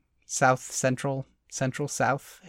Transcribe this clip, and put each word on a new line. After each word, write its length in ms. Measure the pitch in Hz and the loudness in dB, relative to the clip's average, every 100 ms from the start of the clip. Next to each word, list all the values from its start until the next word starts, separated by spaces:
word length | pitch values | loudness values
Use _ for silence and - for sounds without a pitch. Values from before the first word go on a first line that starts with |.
| _ _ - | _ _ -10
south 340 | - 135 127 | 2 4 4
central, 680 | - - 131 127 143 135 - _ _ | 0 -2 0 0 -2 -4 -6 _ _
central 380 | - 131 - 147 | -4 -4 -2 -4
south 520 | - 120 135 - - | 0 0 0 -4 -20